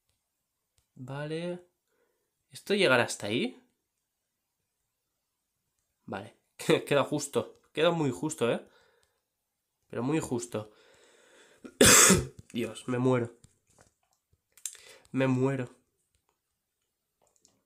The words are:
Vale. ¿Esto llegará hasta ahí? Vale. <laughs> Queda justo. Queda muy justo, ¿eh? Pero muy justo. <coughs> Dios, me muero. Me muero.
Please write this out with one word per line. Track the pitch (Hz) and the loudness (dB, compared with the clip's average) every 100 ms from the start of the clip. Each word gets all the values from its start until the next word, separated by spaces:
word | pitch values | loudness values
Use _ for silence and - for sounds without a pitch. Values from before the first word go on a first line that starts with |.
| _ _ _ _ _ _ _ _ _ | _ _ _ _ _ _ _ _ _
Vale. | - 131 139 151 160 175 180 - _ _ _ _ _ _ _ _ | -20 -14 -10 -8 -8 -8 -10 -14 _ _ _ _ _ _ _ _
¿Esto | - - | -14 -4
llegará | 208 165 127 | 2 4 4
hasta | 113 - 101 | 2 -4 -4
ahí? | 120 240 - _ _ _ _ _ _ _ _ _ _ _ _ _ _ _ _ _ _ _ _ _ _ _ _ - | -4 -4 -8 _ _ _ _ _ _ _ _ _ _ _ _ _ _ _ _ _ _ _ _ _ _ _ _ -14
Vale. | 101 107 - _ - | -12 -12 -20 _ -8
<laughs> | - 147 - | -2 0 0
Queda | 143 | 0
justo. | 127 147 - 120 - - _ | 0 -4 -6 -6 -6 -10 _
Queda | - 170 | -2 0
muy | 170 143 | 0 -2
justo, | 120 156 - 117 | -4 -8 -4 -2
¿eh? | 165 - _ _ _ _ _ _ _ _ _ _ _ _ | -4 -8 _ _ _ _ _ _ _ _ _ _ _ _
Pero | 117 | -8
muy | 123 156 | -4 -4
justo. | 151 120 - 107 107 _ _ _ _ _ _ - - _ | -4 -6 -6 -8 -10 _ _ _ _ _ _ -20 -20 _
<coughs> | - - - - - 190 - - - | -4 6 8 8 8 6 2 -10 -12
Dios, | 117 107 107 - | -8 -6 -8 -6
me | 123 | 0
muero. | 127 127 117 - _ _ _ _ _ _ _ _ _ _ _ _ - - - - _ | 2 2 0 -8 _ _ _ _ _ _ _ _ _ _ _ _ -14 -14 -20 -20 _
Me | 131 135 | -2 0
muero. | 127 131 135 123 - _ _ _ _ _ _ _ _ _ _ _ _ _ _ _ _ _ _ | 2 0 -2 -8 -14 _ _ _ _ _ _ _ _ _ _ _ _ _ _ _ _ _ _